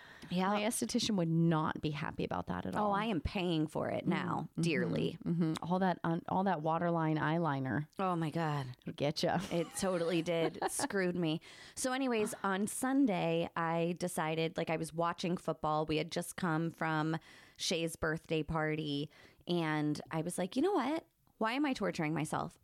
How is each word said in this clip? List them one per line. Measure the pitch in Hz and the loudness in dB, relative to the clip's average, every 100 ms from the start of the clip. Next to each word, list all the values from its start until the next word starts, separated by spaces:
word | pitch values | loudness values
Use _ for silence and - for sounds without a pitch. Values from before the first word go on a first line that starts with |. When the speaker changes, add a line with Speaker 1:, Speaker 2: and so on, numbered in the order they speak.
| - - - | -20 -18 -4
Speaker 1:
Yeah. | 175 190 | 0 2
Speaker 2:
My | 208 | 2
esthetician | 208 - 226 240 - 196 | 0 0 0 0 2 2
would | 170 | 4
not | 165 170 156 160 - | 6 6 4 2 -2
be | 151 | -4
happy | 147 - - - | -2 -2 -2 -2
about | 90 - | -2 -2
that | 90 - | -4 -2
at | - | 0
all. | 208 | 2
Speaker 1:
Oh, | |
I | 202 226 | 2 0
am | 156 | -2
paying | - 202 175 160 156 | -2 -2 0 0 0
for | - - | -2 -2
it | - - | -2 0
now, | 160 123 - 156 | 0 0 -4 -4
Speaker 2:
Mm-hmm. | - | -2
Speaker 1:
dearly. | 170 151 - - - - - | 2 2 2 0 -2 -4 -2
Speaker 2:
Mm-hmm. | 170 160 156 | 2 2 0
All | 165 185 | 0 2
that | 190 - | 2 2
un-, | 170 165 - | 0 -2 0
all | 185 196 | 0 2
that | 156 | 2
waterline | 156 165 175 165 156 156 | 2 2 2 2 2 2
eyeliner. | 147 170 160 135 131 127 147 - | 2 2 2 0 0 -2 -4 -4
Speaker 1:
Oh | 190 170 | -2 0
my | 156 | 0
God. | 170 156 147 127 - | 0 -2 -2 -6 -10
Speaker 2:
It'll | - - | -12 -2
get | 143 - | -2 0
ya. | 170 180 - | 0 0 0
Speaker 1:
It | 170 165 - | -2 -2 -2
totally | 190 175 165 170 | 0 0 2 0
did. | 165 165 160 - | 0 0 0 -2
Speaker 2:
<laughs> | |
Speaker 1:
It | - | -4
screwed | - 277 196 180 180 | -2 -2 0 0 2
me. | 160 160 - - - - | 0 -2 -6 -20 -16 -4
So | 262 | -2
anyways, | 262 262 226 220 - | 0 2 2 0 -2
on | 196 190 220 | -2 0 0
Sunday, | - 262 269 247 175 165 165 170 170 | 0 2 4 4 4 2 2 0 -2
I | 165 170 170 170 | 0 2 0 0
decided, | 180 - 156 160 160 170 | -4 -2 -2 0 -2 -2
like, | 165 | -2
I | 160 | -2
was | 156 | -2
watching | 160 170 175 175 185 | -2 -2 0 -2 -2
football. | - 156 156 151 156 | -2 -2 0 0 2
We | 151 | 0
had | 151 | 0
just | 175 - - | -4 -6 -4
come | 175 156 165 | 0 0 0
from | - 160 156 156 156 - - - - | -2 0 0 0 -2 -6 -20 -20 -6
Shay's | - 165 165 - | -2 0 -2 -2
birthday | 160 160 - 160 | -2 -2 0 -2
party. | 151 160 156 156 147 143 147 - - - - | 0 0 0 0 -2 -2 -4 -10 -20 -14 -2
And | 175 156 151 151 147 - | 0 2 0 0 -2 -4
I | 160 | -4
was | 170 180 | -4 -4
like, | 180 262 | -2 0
"You | |
know | 359 | 2
what? | 359 247 330 - _ _ - | 2 0 -4 -6 _ _ -4
Why | 220 | -2
am | 262 294 | 0 0
I | |
torturing | 254 185 - 151 139 | 0 -2 0 -2 0
myself? | 156 - 170 - | -2 -2 -4 -10